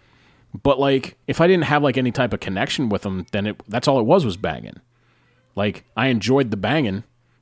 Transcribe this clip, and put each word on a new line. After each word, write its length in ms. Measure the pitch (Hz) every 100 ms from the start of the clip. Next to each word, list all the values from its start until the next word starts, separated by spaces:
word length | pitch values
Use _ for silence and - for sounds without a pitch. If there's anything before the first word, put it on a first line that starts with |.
| _ _ _ _ _ 101
But, 160 | 139 131
like, 380 | 139 135 - - -
if 140 | 151
I 60 | 175
didn't 180 | 185
have, 180 | 143 147
like, 140 | 143 127
any 140 | 127
type 220 | 123 120
of 60 | 107
connection 500 | - 95 139 - 120
with 100 | 98
them, 220 | 101 92 82
then 140 | 104 104
it, 160 | - -
that's 200 | 113 151
all 100 | 135
it 20 |
was, 240 | 113 185 123
was 100 | 92
banging. 380 | 85 65 57 - _ _ _ _ _ _ _ -
Like, 280 | 104 - _ -
I 120 | 131
enjoyed 420 | 117 104 139 117
the 60 | 101
banging, 460 | 104 156 117 95 - _ _ _